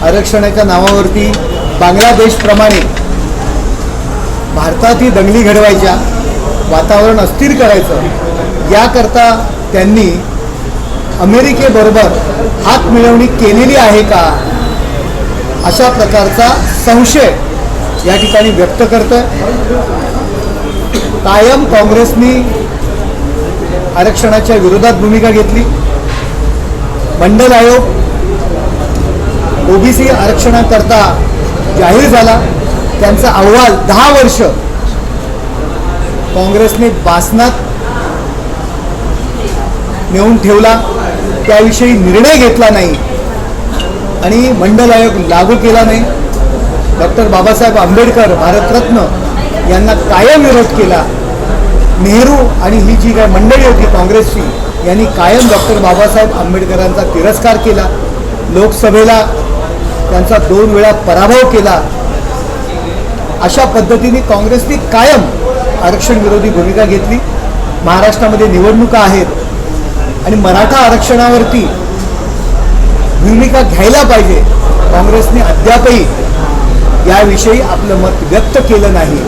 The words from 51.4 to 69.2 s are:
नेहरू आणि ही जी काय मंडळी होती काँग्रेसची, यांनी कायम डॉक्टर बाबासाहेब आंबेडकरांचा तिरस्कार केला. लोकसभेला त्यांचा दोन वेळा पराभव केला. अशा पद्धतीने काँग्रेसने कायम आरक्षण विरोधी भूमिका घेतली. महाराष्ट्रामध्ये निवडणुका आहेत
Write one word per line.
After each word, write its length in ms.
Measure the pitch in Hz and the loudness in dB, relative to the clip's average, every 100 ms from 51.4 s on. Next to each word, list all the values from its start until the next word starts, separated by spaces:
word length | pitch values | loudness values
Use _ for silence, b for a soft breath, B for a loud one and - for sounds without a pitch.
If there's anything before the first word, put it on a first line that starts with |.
| - - - - - - | -4 0 2 4 2 2
नेहरू 640 | 190 214 262 285 247 - | 2 4 4 4 2 0
आणि 140 | 214 220 | 0 2
ही 200 | 202 226 | 4 4
जी 160 | 226 | 2
काय 140 | 220 214 | 2 2
मंडळी 400 | 190 214 262 262 | 4 4 4 4
होती 180 | 233 | 4
काँग्रेसची, 560 | 220 202 180 220 220 - - - - - 175 | 4 2 2 2 0 -2 -4 -6 -8 -4 -2
यांनी 180 | 196 | 0
कायम 440 | 220 - 175 233 240 | 0 0 0 2 2
डॉक्टर 300 | 208 - 208 | 2 0 0
बाबासाहेब 540 | 190 180 208 220 214 | 0 2 2 2 0
आंबेडकरांचा 680 | 185 175 185 185 185 185 202 | -2 -2 -2 -2 -2 0 -2
तिरस्कार 540 | 185 170 196 208 240 226 | -2 -2 -2 0 0 0
केला. 260 | - 202 - - - - - - - | 0 0 0 -2 -4 -6 -6 -6 -4
लोकसभेला 760 | 175 214 208 220 208 220 226 214 214 - - - - - - - | 0 0 0 2 2 4 2 0 -4 -4 -4 -4 -6 -6 -4 -2
त्यांचा 260 | 180 180 214 | 0 0 0
दोन 340 | 220 185 220 | 2 2 2
वेळा 220 | 202 214 | 2 2
पराभव 580 | 214 180 170 202 247 254 | 2 0 0 2 4 4
केला. 320 | 233 196 175 147 - - - - - - 185 - 180 175 170 - - - - | 2 2 0 -2 -4 -4 -4 -4 -6 -6 -8 -8 -8 -6 -6 -6 -6 -6 -4
अशा 220 | 180 269 | -2 0
पद्धतीने 560 | 262 233 180 226 247 240 | 0 0 0 0 0 0
काँग्रेसने 560 | - 208 220 247 - 294 | 0 -2 0 0 -2 -4
कायम 440 | - 226 254 277 165 - 254 262 254 - | -2 0 2 2 0 -4 -4 -2 -4 -2
आरक्षण 360 | 175 185 - 220 | -2 -2 0 0
विरोधी 320 | 202 202 214 | 0 0 0
भूमिका 340 | 175 175 196 | 0 0 0
घेतली. 340 | 214 196 214 233 - - - - - - | 0 0 -2 -2 -2 -4 -4 -4 -4 -4
महाराष्ट्रामध्ये 640 | 165 185 208 214 220 208 214 | -2 0 0 0 0 0 0
निवडणुका 520 | 180 202 220 240 233 | 2 2 2 2 2
आहेत 280 | 196 196 | 2 2